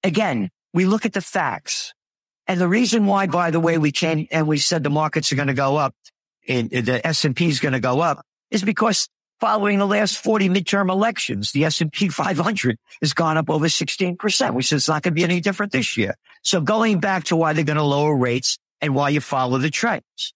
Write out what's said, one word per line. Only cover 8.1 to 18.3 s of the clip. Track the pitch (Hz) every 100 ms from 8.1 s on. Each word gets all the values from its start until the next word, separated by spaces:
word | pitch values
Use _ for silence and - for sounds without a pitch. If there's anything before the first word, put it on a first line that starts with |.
| 143 - _ _
is | 220
because | 196 220 226 196 - _ _ _
following | 220 214 202 202
the | 202
last | 208 202 -
forty | - 214 196
midterm | 190 180 196 190
elections, | 190 220 233 - 98 104
the | 139
S | 156 151
and | 160
P | - 196
five | 151 147 156
hundred | 170 208 - 113 _ -
has | 156
gone | - 165 156
up | 160
over | 156 160
sixteen | - 160 - 185 180
percent, | 214 - 262 123
which | 131
is | 151 -
not | 156
gonna | 180
be | 156
any | 175 180
different | 175 196 208
this | 135 120 -
year. | 101 - _ -
So | - 185
going | 143 220 226 196
back | 196 185 156
to | 165
why | 160
they're | 151
gonna | 151 151
lower | 147 143 151 143
rates | 123